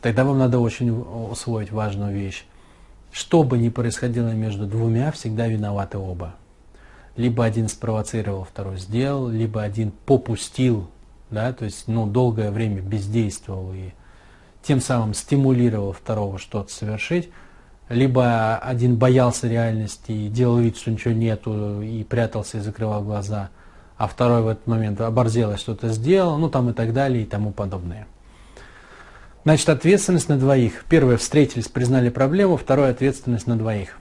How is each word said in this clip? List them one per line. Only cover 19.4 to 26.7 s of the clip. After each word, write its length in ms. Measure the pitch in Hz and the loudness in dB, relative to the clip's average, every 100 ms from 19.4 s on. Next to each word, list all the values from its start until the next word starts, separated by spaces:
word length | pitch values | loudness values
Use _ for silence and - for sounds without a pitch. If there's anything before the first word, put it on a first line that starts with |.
| 120 | -2
реальности 640 | 113 117 110 104 - - | 0 0 0 -4 -8 -8
и 160 | 107 104 | -6 -4
делал 300 | 110 123 120 | 2 4 4
вид, 180 | 117 113 | 2 0
что 140 | - | -4
ничего 220 | 110 123 | -2 0
нету, 680 | 113 113 107 - 107 104 104 | 0 0 -2 -4 -4 -4 -6
и 240 | 107 113 104 | -6 -8 -4
прятался, 540 | 120 113 113 104 110 | -2 -2 -2 -6 -6
и 20 | |
закрывал 420 | 101 104 110 104 | -8 -4 -4 -4
глаза, 460 | 104 104 101 104 98 - - - - - | -4 -4 -4 -6 -8 -14 -20 -20 -20 -6
а 100 | 107 | -6
второй 340 | - 123 120 | 2 4 4
в 60 | 113 | 2
этот 200 | 110 - | -2 -2
момент 340 | 113 110 101 | -2 0 -2
оборзел 500 | 113 113 117 113 110 | 0 2 2 2 0
и 60 | 101 | -2
что-то 320 | - 107 117 | -6 -6 -4
сделал, 480 | 110 123 190 175 151 | -2 2 4 4 2
ну, 120 | 165 | 0
там 200 | 135 | 2
и 40 | 123 | 0